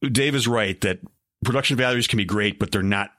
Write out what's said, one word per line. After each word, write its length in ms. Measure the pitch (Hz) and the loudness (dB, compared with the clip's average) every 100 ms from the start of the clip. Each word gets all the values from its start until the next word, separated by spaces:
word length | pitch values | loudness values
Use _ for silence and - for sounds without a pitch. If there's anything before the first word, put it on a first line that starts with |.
Dave 340 | 143 117 143 139 | 0 2 2 2
is 120 | 113 | 0
right 320 | 117 98 92 | 2 0 0
that 180 | 98 92 - _ _ _ - | -2 -2 -10 _ _ _ -2
production 320 | 131 135 131 | 0 0 0
values 300 | 127 123 120 | 2 0 0
can 100 | 113 | 0
be 80 | 90 | 0
great, 340 | 104 104 98 | 0 0 -2
but 140 | 101 | -4
they're 100 | 98 | -2
not 280 | 98 101 101 | 0 0 -4